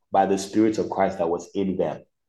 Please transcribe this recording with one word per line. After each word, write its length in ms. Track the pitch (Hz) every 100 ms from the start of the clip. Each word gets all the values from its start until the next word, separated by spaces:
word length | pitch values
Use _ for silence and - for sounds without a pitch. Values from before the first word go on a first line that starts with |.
| _
by 160 | 98 95
the 100 | 95
Spirit 400 | - 107 110 101
of 140 | 90
Christ 260 | - 95 92
that 120 | 85
was 180 | 85 -
in 220 | 98 95 87
them. 280 | 85 80 - _